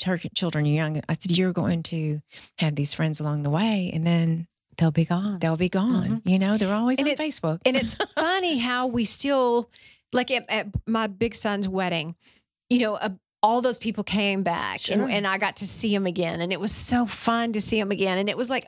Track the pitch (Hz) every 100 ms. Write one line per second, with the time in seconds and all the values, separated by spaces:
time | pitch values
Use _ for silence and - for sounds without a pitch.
0 | 185 175 - - 170 156 147 151 156 151
1 | - 170 180 175 185 175 - 170 - 165
2 | 156 151 - - - - 160 147 143 -
3 | 160 151 151 147 143 156 220 208 180 160
4 | 170 170 165 165 170 _ _ - 165 151
5 | 160 175 202 185 165 160 180 190 226 226
6 | 180 226 185 185 190 214 190 208 240 262
7 | 285 285 311 - 160 160 262 262 226 -
8 | 349 - 330 381 359 269 247 247 254 233
9 | 214 - 277 277 247 240 233 - - _
10 | - 247 247 247 - 214 202 - - 226
11 | 214 190 233 - 214 202 190 190 180 165
12 | 156 - _ _ _ _ - 247 220 208
13 | 208 185 _ - 220 240 247 - 226 208
14 | - 202 202 196 175 - 101 92 - 202
15 | 262 208 202 196 202 - 202 - 220 202
16 | 190 175 170 170 175 175 214 - - 247
17 | 226 - - 233 233 214 202 220 202 202
18 | 190 185 202 180 240 262